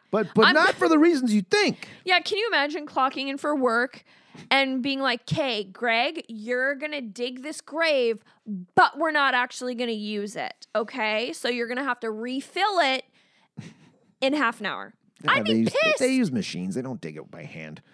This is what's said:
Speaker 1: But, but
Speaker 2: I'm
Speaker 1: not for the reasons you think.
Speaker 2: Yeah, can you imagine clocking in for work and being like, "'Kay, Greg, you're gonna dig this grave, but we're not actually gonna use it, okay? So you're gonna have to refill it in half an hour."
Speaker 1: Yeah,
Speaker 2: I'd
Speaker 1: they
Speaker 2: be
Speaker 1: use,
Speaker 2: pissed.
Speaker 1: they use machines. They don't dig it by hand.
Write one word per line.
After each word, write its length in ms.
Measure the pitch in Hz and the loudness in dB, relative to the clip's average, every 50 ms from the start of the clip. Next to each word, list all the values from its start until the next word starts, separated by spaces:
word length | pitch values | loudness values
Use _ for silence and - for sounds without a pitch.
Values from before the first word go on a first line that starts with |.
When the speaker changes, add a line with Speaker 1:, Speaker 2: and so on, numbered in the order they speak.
| _ _ | _ _
Speaker 1:
But, 160 | - 214 214 - - | -2 -2 -2 2 4
but 100 | 214 220 | 6 6
Speaker 2:
I'm 80 | - 269 | 8 8
Speaker 1:
not 220 | 302 339 392 - | 6 4 4 4
for 120 | - 359 | 2 2
the 120 | 339 330 302 | 4 6 6
reasons 340 | 311 349 339 269 254 240 214 | 6 6 4 4 2 2 2
you 80 | 214 | 2
think. 460 | 185 - - 415 403 285 170 - - - - - - | 2 2 2 4 4 2 0 -2 -8 -18 -20 -8 -2
Speaker 2:
Yeah, 140 | 359 370 349 | 0 2 2
can 180 | 349 - - | 2 0 -2
you 100 | 381 440 466 | -2 0 2
imagine 360 | 370 294 277 294 302 339 294 | 2 2 0 0 -2 -6 -8
clocking 440 | 294 - 294 262 277 269 294 269 277 | -4 0 0 0 0 0 -4 -4 -6
in 100 | 269 277 | -6 -4
for 160 | - 294 302 | -2 -2 0
work 480 | 277 254 247 226 233 247 269 - - - _ _ _ _ _ - - - - | 2 2 2 2 2 0 -2 -4 -12 -20 _ _ _ _ _ -20 -20 -4 0
and 320 | 254 269 277 262 262 262 240 | 2 2 2 2 0 -2 -2
being 160 | 277 269 269 | -2 -2 0
like, 260 | 269 254 240 240 - | 0 0 -2 -2 -4
"'Kay, 360 | - 262 311 294 262 233 208 208 | -4 -2 -2 0 0 -2 -4 -6
Greg, 600 | 190 185 - 240 240 226 226 240 311 330 320 - | -8 -8 -4 -2 0 2 2 0 0 -2 -6 -12
you're 460 | - 226 214 208 233 247 254 254 269 285 | -12 -14 -12 -6 -4 -2 0 0 -2 -2
gonna 260 | 262 294 302 302 285 | -4 -6 -8 -8 -8
dig 420 | 247 220 190 - 240 262 254 254 254 | -8 -10 -8 -6 -6 -6 -6 -10 -12
this 180 | 302 320 - | -12 -12 -12
grave, 640 | - - 277 320 330 320 294 269 247 233 226 208 - _ _ _ _ 220 208 185 180 - _ | -14 -8 -4 -2 0 2 2 2 2 0 0 -4 -8 _ _ _ _ -10 -10 -10 -10 0 _
but 240 | - 349 - - | 4 4 4 4
we're 140 | 277 330 320 | 0 -2 0
not 240 | 302 302 285 269 254 | 2 2 2 2 2
actually 400 | 247 247 247 - - 247 254 247 | 0 0 -2 -4 -8 -8 -6 -4
gonna 160 | 226 247 233 | -4 -4 -4
use 440 | 226 214 208 208 214 208 202 208 180 | -4 -4 -6 -6 -6 -6 -6 -6 -6
it, 300 | 160 131 82 - - - - - | -8 -8 -8 -10 -14 -14 -6 -4
okay? 560 | 160 156 - - 269 220 214 214 214 240 269 330 | -4 -4 -4 -4 -4 -2 -2 0 -2 -2 -4 -6
So 160 | - - 240 | -4 -4 -4
you're 180 | 247 240 233 | -2 -2 -4
gonna 160 | 226 247 247 285 | -4 -4 -4 -2
have 160 | 269 240 - | -4 -4 -4
to 100 | - 226 | -4 -6
refill 720 | 214 214 226 247 254 269 - - - 339 381 427 403 339 | -6 -6 -6 -6 -6 -6 -8 -6 -2 -2 0 2 2 2
it 240 | 311 269 262 262 - _ _ _ _ _ _ _ _ _ _ - - - - _ _ - _ _ _ _ _ _ | 2 2 0 -2 -4 _ _ _ _ _ _ _ _ _ _ -18 -18 -18 -20 _ _ -20 _ _ _ _ _ _
in 120 | 262 269 285 | 0 0 2
half 260 | 302 262 226 233 - | 2 0 0 0 -2
an 60 | 208 | -6
hour." 280 | 180 139 95 98 - - _ _ _ _ - - | -6 -6 -6 -10 -14 -18 _ _ _ _ -4 0
Speaker 1:
Yeah, 80 | - | 0
Speaker 2:
I'd 140 | 494 554 - | 2 2 2
Speaker 1:
they 80 | - 110 | 2 2
Speaker 2:
be 60 | 113 | 4
Speaker 1:
use, 80 | - - | 2 2
Speaker 2:
pissed. 300 | - 539 640 640 622 - | 2 2 2 2 4 2
Speaker 1:
they 140 | 262 254 262 | 2 2 4
use 180 | 262 240 170 | 2 2 2
machines. 440 | 127 110 92 - - - 90 95 - | 0 -2 -4 -4 -6 -6 -6 -4 -4
They 60 | 127 | -6
don't 180 | 123 135 127 90 | -6 -6 -8 -10
dig 160 | - 82 76 | -10 -12 -12
it 140 | 76 71 - | -12 -14 -16
by 120 | - 85 78 | -16 -16 -16
hand. 380 | 76 - 80 78 78 78 - - _ | -16 -14 -14 -14 -14 -16 -18 -20 _